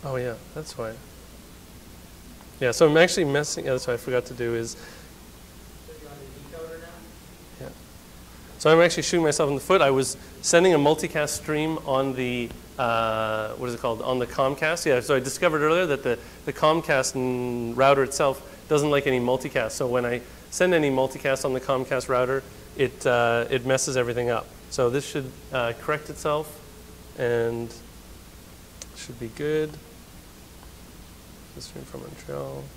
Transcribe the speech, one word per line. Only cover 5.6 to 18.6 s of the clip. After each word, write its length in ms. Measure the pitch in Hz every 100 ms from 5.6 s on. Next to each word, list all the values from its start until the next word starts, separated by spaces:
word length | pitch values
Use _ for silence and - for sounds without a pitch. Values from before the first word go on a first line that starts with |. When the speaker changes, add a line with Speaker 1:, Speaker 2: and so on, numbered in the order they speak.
| - - -
Speaker 2:
So 60 | 151
you're 80 | 147
on 60 | 139
the 400 | 135 120 - 165
decoder 220 | 160 165
now? 80 | 170 170 - - - - - -
Speaker 1:
Yeah. 100 | 131 - - - - - - - - -
So 140 | 156
I'm 80 | 165
actually 240 | 175 170
shooting 220 | 143 175 160
myself 240 | 147 147
in 60 | 139
the 60 |
foot. 200 | - 185
I 100 | 139
was 240 | 135 127 - - -
sending 320 | - 170 185
a 40 | 160
multicast 540 | 143 160 170 165 147
stream 460 | - - 151 156 160 151
on 280 | 131 135
the, 340 | 127 127 123 117 - - -
uh, 680 | 120 113 113 110 110 110 107 -
what 120 | 123
is 80 | 113
it 60 |
called, 200 | 120 113
on 160 | 123 127
the 80 | 120
Comcast. 600 | - 135 139 156 170 160
Yeah, 160 | 127
so 120 | 113
I 60 | 135
discovered 420 | 131 - 175 156
earlier 240 | 151 170 180
that 160 | 139
the, 140 | 131 113 - - -
the 80 |
Comcast 640 | 135 156 165 160 139 127 135
n-, 580 | 127 123 123 120 117 120
router 280 | 135 139
itself 380 | 127 - 143 135 - -